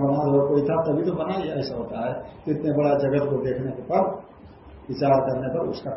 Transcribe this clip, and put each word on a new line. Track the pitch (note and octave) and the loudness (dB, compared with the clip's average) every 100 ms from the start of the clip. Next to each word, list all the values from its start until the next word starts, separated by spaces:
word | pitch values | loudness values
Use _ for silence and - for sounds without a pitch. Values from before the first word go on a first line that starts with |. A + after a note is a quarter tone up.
बना | C#3 C#3+ C#3+ | 2 2 4
हुआ | C#3 C#3+ | 4 4
कोई | C#3+ C#3+ | 4 2
था | D#3+ D3+ | 2 2
तभी | D3 E3+ | 0 0
तो | D#3 | -2
बना, | E3+ F#3+ | -2 -2
ये | D#3 D3 | -2 -4
ऐसा | B2+ A#2+ | -4 -6
होता | A#2 A2+ B2 | -8 -6 -6
है। | - - - - | -6 -10 -10 -4
इतने | D3 D#3 C#3+ | -2 0 2
बड़ा | D3 C#3 | 4 4
जगत | C#3 C#3+ C#3 | 2 2 2
को | B2+ | 0
देखने | C3 B2+ C3+ - | -2 -2 -4 -6
के | - | -2
पर | F#3 F#3+ - - - - - - - - | 0 0 -2 -12 -20 -20 -20 -20 -16 -10
विचार | B2 C#3 C3+ C3 | 0 4 4 2
करने | C#3+ E3+ | -2 -2
पर | E3 - | -2 -4
उसका | - - | -6 -8